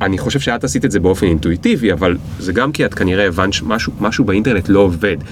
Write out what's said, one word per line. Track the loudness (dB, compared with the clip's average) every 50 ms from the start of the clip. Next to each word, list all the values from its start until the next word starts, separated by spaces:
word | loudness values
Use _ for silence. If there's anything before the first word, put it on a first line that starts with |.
אני | -2 -2 0 -2
חושב | -2 -2 -2 -2
שאת | -2 -2 -2 -2 -4
עשית | -4 -2 -2 -2
את | 0
זה | 0 2
באופן | 2 2 2 2 2
אינטואיטיבי, | 2 2 2 0 0 -2 0 0 0 0 2 2 0 0
אבל | 2 2 0 0 0 -4 -8 -10 -8
זה | -6 -4 -2
גם | 0 -2 -2 0
כי | -2 -2
את | -2 0
כנראה | 0 0 0 2 2 2
הבנת | 0 0 0 0 0 -2
שמשהו, | -4 -2 -2 -2 -2 -2 -6 -6 -4
משהו | -4 -2 0 0 0
באינטרנט | 2 2 2 2 2 0 0 2 4
לא | 4 6
עובד. | 6 4 2 0 0 -2 -2 -4 -6 -10